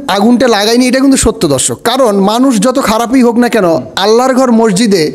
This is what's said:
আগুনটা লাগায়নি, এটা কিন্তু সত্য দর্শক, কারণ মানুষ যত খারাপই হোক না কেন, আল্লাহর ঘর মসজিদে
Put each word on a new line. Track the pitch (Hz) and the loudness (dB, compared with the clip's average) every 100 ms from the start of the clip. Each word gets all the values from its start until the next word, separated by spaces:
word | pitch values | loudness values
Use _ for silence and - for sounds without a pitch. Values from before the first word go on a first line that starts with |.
| - | -6
আগুনটা | 196 214 240 254 | -2 2 2 2
লাগায়নি, | 208 208 240 254 | 0 0 0 0
এটা | 254 | 0
কিন্তু | 277 269 | 2 2
সত্য | 240 214 165 | 0 -2 -2
দর্শক, | 131 - 120 | -2 -4 -6
কারণ | - 254 254 202 | -4 0 0 0
মানুষ | 190 226 269 226 | 0 0 0 0
যত | 226 254 | 0 -2
খারাপই | - 226 233 269 | -2 -2 0 0
হোক | 240 226 | 2 2
না | 240 | 0
কেন, | 226 180 160 - - | 0 0 -2 -4 -4
আল্লাহর | 202 226 262 | 0 2 2
ঘর | 254 262 | 0 0
মসজিদে | 226 226 185 233 190 151 | 2 2 0 0 0 -2